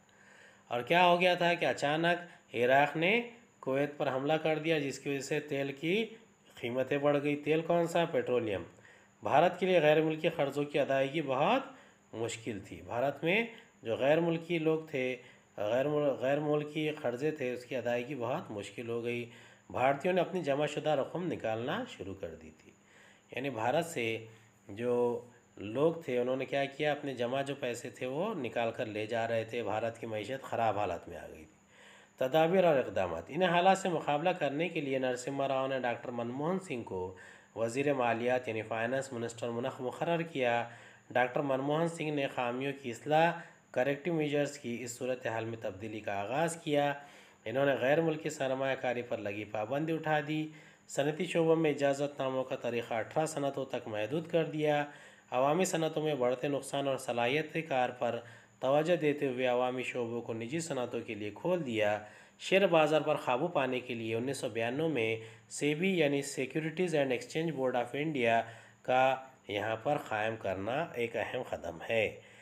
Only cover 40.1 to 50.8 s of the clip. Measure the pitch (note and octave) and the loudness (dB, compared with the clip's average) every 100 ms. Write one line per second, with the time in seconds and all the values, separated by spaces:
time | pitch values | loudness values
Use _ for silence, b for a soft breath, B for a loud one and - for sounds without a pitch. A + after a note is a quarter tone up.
40.1 | E3+ E3 C#3 A#2+ A#2 A2+ B B B B | -2 -2 0 2 2 0 B B B B
41.1 | B2 B2+ - C#3+ C3 C#3 D3+ E3+ E3+ D#3 | 2 2 2 0 0 0 0 0 -2 -4
42.1 | D3 C3+ - A#2+ B2 C#3 C#3 B2 A2+ C#3+ | -2 -2 -2 -2 -2 -4 -6 -8 -8 2
43.1 | D#3 E3 E3 B B _ B2+ C3 C#3+ F3+ | 4 4 2 B B _ 0 0 0 -2
44.1 | E3 D3+ D3 C#3+ - A#2 A#2 A#2+ - B2+ | 0 0 0 0 -4 -8 -6 -8 -6 -4
45.1 | B2 A#2 A2+ A2+ A2+ A2 F#2+ A2 A2 G#2+ | -4 -4 -4 -4 -6 -8 -8 -8 -8 -4
46.1 | G2 G2+ C3+ E3 E3+ D#3 C#3+ C#3+ C#3 B | -4 -2 0 0 -2 0 2 2 0 B
47.1 | B B B G#2+ B2 C#3+ B2 B2 D3+ E3 | B B B -4 2 4 4 4 4 2
48.1 | D#3 D#3 C#3+ C3+ C3 C3+ B2+ B2+ A#2+ A#2+ | 0 -4 -4 -2 0 -2 0 -2 -2 -4
49.1 | A2 G#2 G#2 G#2 G#2+ G#2+ C#3 D#3+ D#3+ D#3 | -4 -4 -6 -6 -4 -2 -2 -2 -2 0
50.1 | D3+ D3 D#3 D#3 B B B | 0 0 -4 -4 B B B